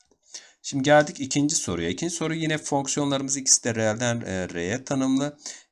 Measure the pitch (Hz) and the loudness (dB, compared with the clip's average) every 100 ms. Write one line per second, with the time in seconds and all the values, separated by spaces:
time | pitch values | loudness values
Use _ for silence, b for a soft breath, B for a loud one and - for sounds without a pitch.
0 | _ _ B B B B - 139 139 151 | _ _ B B B B -6 0 6 6
1 | 147 - 135 147 143 - - 85 85 - | 6 0 -2 0 2 0 -2 -2 -2 -2
2 | 170 - 160 160 156 151 - 139 135 - | -4 -2 -4 -2 -2 -2 -2 -2 -2 -2
3 | 143 135 135 135 131 - 123 110 110 107 | 0 0 -2 -2 2 2 2 2 2 2
4 | 120 117 95 92 90 85 87 123 131 135 | 0 -2 -2 -4 -4 -2 -2 -2 -2 -2
5 | 131 135 147 147 B B B | 2 0 -2 -6 B B B